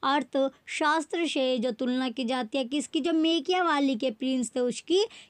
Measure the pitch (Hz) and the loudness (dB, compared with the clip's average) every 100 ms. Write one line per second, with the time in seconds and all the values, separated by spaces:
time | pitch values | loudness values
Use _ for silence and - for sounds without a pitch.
0 | 262 294 254 269 269 - - - 311 320 | 0 0 0 0 0 -2 -10 0 2 2
1 | 294 349 330 302 262 254 247 220 247 254 | 0 -2 -2 0 0 0 -2 -2 -2 -2
2 | 262 233 240 254 220 277 240 285 - 320 | -2 -4 -4 -2 -2 -4 -2 -4 -2 -2
3 | 294 320 320 330 277 359 349 285 277 233 | 0 2 2 2 0 0 2 2 2 0
4 | 262 220 262 262 226 254 247 233 - 359 | -2 -2 -2 -2 -2 -2 -2 -4 0 0
5 | 453 - - | 0 -4 -18